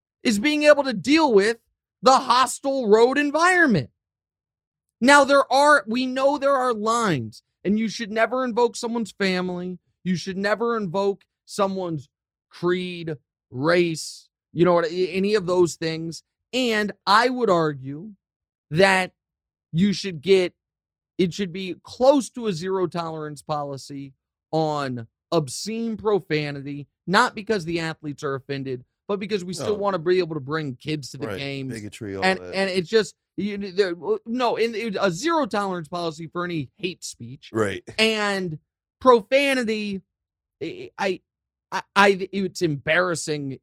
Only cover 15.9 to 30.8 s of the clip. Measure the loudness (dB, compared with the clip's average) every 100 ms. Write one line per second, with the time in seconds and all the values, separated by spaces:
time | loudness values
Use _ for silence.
15.9 | -6 -8 -12 -16 _ _ -2 0 0 -2
16.9 | -4 2 4 4 2 2 2 2 -2 -8
17.9 | -12 -14 -20 _ _ _ _ -4 2 4
18.9 | 4 0 _ _ _ _ _ _ 0 0
19.9 | 0 -6 -4 2 4 2 -4 _ _ _
20.9 | _ _ -2 -2 -2 -6 -6 -10 -10 -12
21.9 | 2 4 4 2 -4 -4 -4 -4 -2 -2
22.9 | -4 -8 -8 -10 -10 -6 -6 -6 -10 -12
23.9 | -14 -16 _ _ _ _ 0 0 0 -4
24.9 | -6 -10 _ -2 -2 -2 -6 -8 -6 -6
25.9 | -4 0 0 0 -4 -4 -8 -10 -12 -14
26.9 | _ 0 2 2 -2 -4 -4 -2 -4 -4
27.9 | -8 -10 -8 -6 -6 -6 -8 -6 -10 -12
28.9 | _ -6 -6 -4 -4 -4 -4 -2 0 0
29.9 | 0 2 2 0 -4 -6 -6 -6 -8